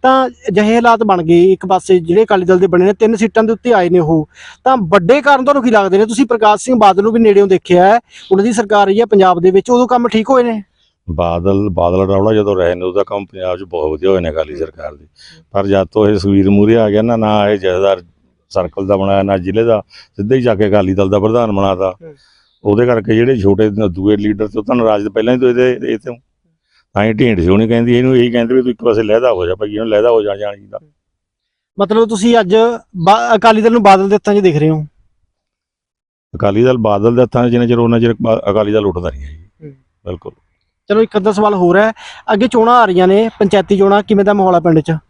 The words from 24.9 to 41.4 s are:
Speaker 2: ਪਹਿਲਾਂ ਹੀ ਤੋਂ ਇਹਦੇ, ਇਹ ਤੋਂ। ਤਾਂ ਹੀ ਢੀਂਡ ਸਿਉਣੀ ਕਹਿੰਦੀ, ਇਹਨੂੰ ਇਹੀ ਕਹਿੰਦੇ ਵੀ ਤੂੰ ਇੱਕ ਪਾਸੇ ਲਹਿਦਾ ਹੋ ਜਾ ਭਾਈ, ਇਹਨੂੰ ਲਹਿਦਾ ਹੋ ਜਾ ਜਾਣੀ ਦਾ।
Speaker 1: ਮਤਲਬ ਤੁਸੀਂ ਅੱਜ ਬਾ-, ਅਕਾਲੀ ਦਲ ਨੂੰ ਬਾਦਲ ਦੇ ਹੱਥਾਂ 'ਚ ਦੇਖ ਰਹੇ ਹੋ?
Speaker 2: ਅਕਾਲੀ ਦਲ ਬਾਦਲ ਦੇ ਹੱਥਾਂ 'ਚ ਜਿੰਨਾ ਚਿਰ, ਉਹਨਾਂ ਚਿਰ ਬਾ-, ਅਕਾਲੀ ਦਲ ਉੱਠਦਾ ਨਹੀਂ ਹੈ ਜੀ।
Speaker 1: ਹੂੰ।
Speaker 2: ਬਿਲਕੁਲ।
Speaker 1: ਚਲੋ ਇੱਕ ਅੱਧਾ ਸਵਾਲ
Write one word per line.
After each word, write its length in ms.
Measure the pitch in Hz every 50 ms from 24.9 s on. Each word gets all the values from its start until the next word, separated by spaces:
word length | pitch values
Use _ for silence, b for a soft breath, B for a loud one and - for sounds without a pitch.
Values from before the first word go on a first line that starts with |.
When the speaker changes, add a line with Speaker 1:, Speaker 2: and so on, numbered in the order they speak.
| 107 104 101 104
Speaker 2:
ਪਹਿਲਾਂ 260 | 98 117 107 117 127
ਹੀ 60 | 127
ਤੋਂ 80 | 127 127
ਇਹਦੇ, 320 | 120 120 127 127 123 123 117 123
ਇਹ 100 | 117 107
ਤੋਂ। 180 | _ 127 120 123 _ _ _ _ _ _ _ _ _ _ _ _ _ _ _
ਤਾਂ 100 | 98 104
ਹੀ 80 | 110 113
ਢੀਂਡ 280 | 107 131 120 110 90
ਸਿਉਣੀ 280 | 82 87 95 101 110 110
ਕਹਿੰਦੀ, 280 | 117 117 117 120 123
ਇਹਨੂੰ 200 | 120 127 131 131
ਇਹੀ 140 | 123 120 123
ਕਹਿੰਦੇ 240 | 117 120 117 117 127
ਵੀ 80 | 131 127
ਤੂੰ 80 | 127
ਇੱਕ 140 | 120 _ 117
ਪਾਸੇ 180 | 120 110 107 113
ਲਹਿਦਾ 300 | 104 107 117 123 127 113
ਹੋ 140 | 90 90
ਜਾ 80 | 85 92
ਭਾਈ, 180 | 95 107 107 104
ਇਹਨੂੰ 160 | 104 113 113
ਲਹਿਦਾ 220 | 107 104 110 120
ਹੋ 120 | 117 113 104
ਜਾ 140 | 104 98
ਜਾਣੀ 300 | 98 104 104 101 101 101
ਦਾ। 120 | 101 101 - 160 151 147 _ _ _ _ _ _ _ _ _ _ _ _ _ _ _ _ -
Speaker 1:
ਮਤਲਬ 280 | 196 175 214 220 226 214
ਤੁਸੀਂ 320 | 226 202 190 240 233 233
ਅੱਜ 160 | 214 175 190 220 226 233 240 220 - _ _
ਬਾ-, 400 | 180 165 175 202 226 233 240 233
ਅਕਾਲੀ 260 | 208 - 233 220 220 214
ਦਲ 100 | 226 226
ਨੂੰ 100 | 240 202
ਬਾਦਲ 260 | 202 196 185 190 196
ਦੇ 60 | 202
ਹੱਥਾਂ 200 | 208 _ - 202
'ਚ 40 | 208
ਦੇਖ 180 | 202 185 156
ਰਹੇ 140 | 151 147 156
ਹੋ? 160 | 156 156 151 147 _ _ _ _ _ _ _ _ _ _ _ _ _ _ _ _ _ _ _ _ _ _ _ _ _ _ _ _ -
Speaker 2:
ਅਕਾਲੀ 280 | - - 101 98 107 120
ਦਲ 140 | 127 131
ਬਾਦਲ 400 | 127 110 110 104 101 101 117 120
ਦੇ 60 | 120 127
ਹੱਥਾਂ 260 | 113 - 127 120 123
'ਚ 20 |
ਜਿੰਨਾ 160 | 117 120 120
ਚਿਰ, 120 | 117 120 117
ਉਹਨਾਂ 220 | 117 117 117 117
ਚਿਰ 140 | 113 117 113 107 -
ਬਾ-, 280 | 113 110 - - 101
ਅਕਾਲੀ 220 | 98 107 107 101 104
ਦਲ 140 | 107 104
ਉੱਠਦਾ 240 | 101 87 90 87 85
ਨਹੀਂ 140 | 69 67 67
ਹੈ 60 | 71
ਜੀ। 140 | 78 78 85 _ _ _ 156
Speaker 1:
ਹੂੰ। 60 | 147 139 135 _ _ _ _ _
Speaker 2:
ਬਿਲਕੁਲ। 280 | 101 92 85 _ - - _ _ _ _ _ _ _ _ _ _ _
Speaker 1:
ਚਲੋ 140 | 202 214 226
ਇੱਕ 140 | 220 -
ਅੱਧਾ 160 | 214 185 214 208
ਸਵਾਲ 220 | 196